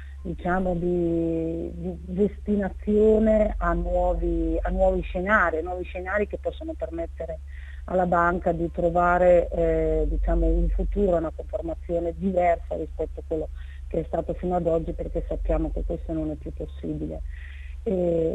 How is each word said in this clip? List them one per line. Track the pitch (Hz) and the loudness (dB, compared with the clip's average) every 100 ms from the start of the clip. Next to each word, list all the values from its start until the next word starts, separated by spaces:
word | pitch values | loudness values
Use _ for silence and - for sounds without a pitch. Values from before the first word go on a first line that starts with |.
| - - | -14 -12
diciamo, | 175 165 180 185 185 | -10 -6 -2 0 0
di, | 180 175 175 170 170 165 165 165 165 170 | 0 0 0 0 0 0 -2 -2 -4 -6
di | 170 170 180 | -8 -8 -8
destinazione | - 185 202 - - 208 190 - - 208 214 214 214 214 208 - | -6 0 0 0 -2 0 0 -4 0 4 6 6 6 4 4 0
a | 170 | 0
nuovi, | 170 175 175 180 175 170 170 165 160 | 0 0 2 2 2 0 0 0 0
a | 175 | 0
nuovi | 185 190 190 | 4 4 4
scenari, | - 185 185 214 175 156 | 0 -2 2 4 4 0
a | |
nuovi | 175 180 | -2 -6
scenari | 175 185 180 208 208 | -6 -8 -4 -2 -2
che | 175 | -4
possono | 170 - 320 | -6 -6 -8
permettere | 320 165 165 165 - 165 156 - - - - | -8 -6 -6 -8 -8 -8 -10 -10 -12 -12 -12
alla | - 185 180 | -2 0 2
banca | 175 170 175 175 | 4 4 2 0
di | 170 165 | 0 -2
trovare, | - 170 170 175 175 180 175 170 | 0 2 4 4 6 6 6 6
eh, | 170 165 160 160 156 151 | 2 2 2 2 2 2
diciamo, | 151 - 170 165 | 0 2 4 4
in | - 170 | 4 2
futuro | - 180 196 202 170 | 2 0 2 4 4
una | 160 | 0
conformazione | - - 156 165 160 - 170 170 165 | -6 -6 -6 -6 -6 -4 -2 -2 -2
diversa | 190 180 175 170 - 175 | 0 2 4 2 0 -6
rispetto | 156 - 160 - | -6 -6 -6 -6
a | - | -4
quello | 160 151 - - - - | -4 -4 -8 -10 -12 -6
che | 170 | -4
è | 156 | -2
stato | 170 170 | -2 -2
fino | 170 180 180 | -2 0 0
ad | 170 | 2
oggi, | 165 165 | 0 0
perché | 170 170 170 - | -6 -4 -4 -4
sappiamo | 151 - 156 156 | -2 0 0 0
che | - - | -2 -4
questo | 165 - | -4 -4
non | 160 156 | -4 -4
è | |
più | 147 160 | -6 -8
possibile. | - 165 - 165 156 151 78 - - - - - - | -10 -10 -8 -6 -6 -6 -8 -8 -10 -12 -12 -12 -8
E | - 185 175 165 160 | -2 2 2 4 2